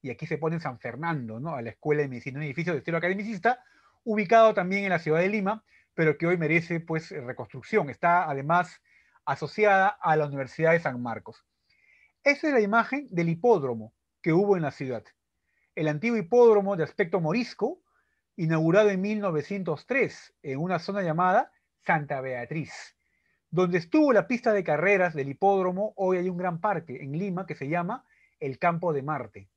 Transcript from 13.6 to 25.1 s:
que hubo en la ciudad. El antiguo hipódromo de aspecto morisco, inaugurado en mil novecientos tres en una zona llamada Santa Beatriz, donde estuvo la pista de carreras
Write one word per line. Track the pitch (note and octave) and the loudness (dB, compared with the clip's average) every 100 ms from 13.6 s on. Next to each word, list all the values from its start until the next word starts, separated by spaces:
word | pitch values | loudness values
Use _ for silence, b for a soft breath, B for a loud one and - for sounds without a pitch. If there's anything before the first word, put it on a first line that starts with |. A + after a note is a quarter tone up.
| C3+ A#2 G#2+ _ _ _ | 2 -6 -10 _ _ _
que | - | 0
hubo | D#3+ G3+ F#3+ | 2 4 2
en | |
la | D3+ | 0
ciudad. | - C3+ A#2 - _ _ _ _ _ _ | -6 -8 -8 -10 _ _ _ _ _ _
El | - D#3+ | -4 -2
antiguo | D3+ A3+ A#3 | 0 -2 -2
hipódromo | E3+ A#3+ A#3+ G#3 G3 G3 | 2 6 8 8 4 -2
de | |
aspecto | D3 - E3+ F#3+ | -4 -2 -2 0
morisco, | D#3+ G3+ A#3+ - A3+ F#4 _ _ _ _ _ - | 0 -2 -4 -4 -6 -6 _ _ _ _ _ -6
inaugurado | D#3+ D#3+ D#3+ F#3 G#3+ | 0 2 4 6 4
en | F#3+ | 2
mil | G3+ G#3+ | -2 -2
novecientos | G3+ D#3 C#3+ G3+ F3 D3 - | -2 -2 -4 -6 -4 -6 -4
tres | C4+ G3 - - _ | -2 -2 -4 -20 _
en | D#3 C3+ | -10 -6
una | F3 F3+ | -4 -4
zona | F3 G3+ | -4 -4
llamada | F3+ D#3 F3+ G3 D4+ _ _ _ | -2 0 2 2 0 _ _ _
Santa | - E3+ C#3+ C#3 | -2 -2 -2 -6
Beatriz, | C3 B2 A#2+ D#3 C3+ - - _ _ _ _ _ _ | -6 -8 -6 -8 -8 -12 -20 _ _ _ _ _ _
donde | D#3+ F3+ F3 | 0 2 0
estuvo | E3 D#4 D4 | 2 2 6
la | A#3 E3 | 4 4
pista | A#3+ - | -2 0
de | G#3 | 0
carreras | E3+ D3+ F3+ G3+ F3+ | 0 0 4 4 2